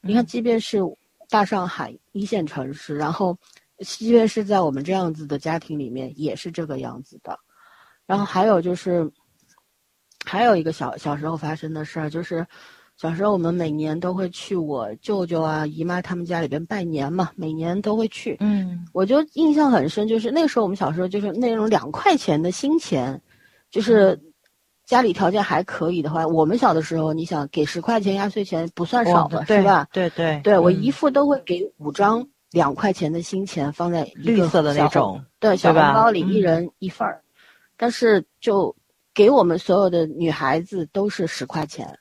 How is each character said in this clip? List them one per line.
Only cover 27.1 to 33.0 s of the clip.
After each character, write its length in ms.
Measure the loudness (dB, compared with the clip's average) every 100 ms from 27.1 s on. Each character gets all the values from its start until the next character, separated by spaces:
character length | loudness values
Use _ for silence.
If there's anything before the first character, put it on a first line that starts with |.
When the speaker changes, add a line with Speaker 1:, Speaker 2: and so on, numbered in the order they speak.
Speaker 2:
你 120 | -2
想 240 | -4 -4 -4
给 160 | -2
十 160 | -2 -2
块 200 | -2 0
钱 140 | 0
压 140 | -2 -2
岁 160 | -4
钱 240 | -4 -4 -4
不 100 | -6
算 200 | -2 0 4
少 200 | 2 2
的， 100 | -4
Speaker 1:
哦， 60 | 2
对， 120 | 4
Speaker 2:
是 40 |
吧？ 260 | 6 4 2
Speaker 1:
对， 180 | -2 -4
对， 300 | -2 -2 0
Speaker 2:
对， 100 | 4
Speaker 1:
嗯。 80 | 6
Speaker 2:
我 80 | 6
姨 200 | 4 0
父 200 | 0 2
都 160 | 2 2
会 140 | 0 -2
给 220 | -4 -4 _
五 120 | -10
张 340 | 2 2 2 -4 _ _
两 240 | 0 0
块 180 | 0 -2
钱 180 | 0